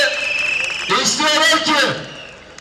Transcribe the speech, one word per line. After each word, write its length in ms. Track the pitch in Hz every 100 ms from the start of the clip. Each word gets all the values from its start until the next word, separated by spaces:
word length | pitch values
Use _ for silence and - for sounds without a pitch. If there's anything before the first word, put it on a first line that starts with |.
| 277 - - - - - - - - 214
istiyorlar 600 | 262 - 302 302 311 320 302
ki 100 | 302 165 - - - - - - -